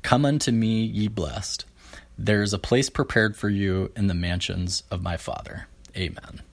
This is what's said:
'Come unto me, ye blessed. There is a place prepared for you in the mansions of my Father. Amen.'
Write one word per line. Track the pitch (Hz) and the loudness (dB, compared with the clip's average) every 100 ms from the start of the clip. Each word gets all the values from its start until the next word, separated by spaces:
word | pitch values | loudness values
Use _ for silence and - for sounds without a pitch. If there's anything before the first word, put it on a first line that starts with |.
'Come | - 123 143 | 4 4 4
unto | 147 - | 2 2
me, | 113 110 110 113 | 2 2 2 0
ye | 107 107 | 0 -2
blessed. | 107 78 - - - - - - - - - | -2 -4 -4 -8 -8 -10 -20 -20 -20 -20 -6
There | 104 107 | 2 2
is | 104 | 2
a | 101 | -2
place | - 123 135 | 2 2 2
prepared | - 143 120 107 104 | 0 2 4 2 2
for | 104 | 0
you | 101 98 92 95 - | 2 2 0 -2 0
in | 98 | 0
the | |
mansions | 87 87 87 - 92 90 90 - | 2 0 -2 -2 -2 -2 -4 -6
of | 92 | -6
my | 90 85 | -4 -6
Father. | - - - - - - - - | -6 -8 -8 -12 -14 -20 -16 -6
Amen.' | 90 85 - - - | -6 -6 -14 -18 -18